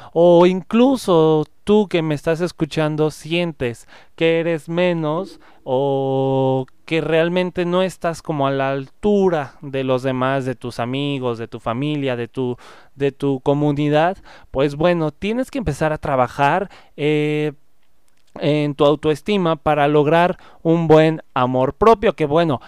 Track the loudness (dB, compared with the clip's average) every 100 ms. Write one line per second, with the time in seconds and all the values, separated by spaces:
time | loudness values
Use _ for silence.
0 | -8 2 6 8 6 2 -2 2 2 2
1 | 0 2 4 2 -2 -10 0 2 2 -2
2 | -2 -4 -2 -2 -4 -4 -6 -2 -2 0
3 | -2 -4 -6 -4 -4 -4 -8 -8 -16 -20
4 | -20 -2 0 0 0 -4 -4 -2 0 0
5 | -2 -4 -8 -16 -20 -20 -4 -2 0 -2
6 | -2 -2 0 0 0 0 -4 -14 -6 -4
7 | 0 0 2 0 -2 -2 -2 0 -2 -4
8 | -6 -8 -6 -2 -2 -2 -4 -4 -8 -4
9 | 0 2 2 0 -6 -12 -8 -6 -2 -2
10 | 0 -2 0 -2 -4 -8 -10 -6 -6 -4
11 | -4 -4 -4 -6 -8 -10 -6 -4 -4 -2
12 | -4 -4 -6 -4 -4 -4 -12 -20 -20 -4
13 | -4 -2 -4 -2 0 0 0 0 0 2
14 | 0 -2 -14 -20 -10 -2 -2 0 0 0
15 | -2 -4 -6 -4 -6 -6 -6 -2 -4 -4
16 | -4 0 -2 0 0 0 -4 -12 -20 -6
17 | -2 0 -2 -2 -4 -8 -20 -20 -20 -20
18 | -20 _ -20 -6 -2 0 0 2 2 4
19 | 0 -2 -2 -2 0 -2 0 0 2 2
20 | 4 2 2 -2 -12 -8 0 0 6 6
21 | 6 0 -6 -2 0 2 0 2 4 4
22 | 2 -2 0 0 0 -2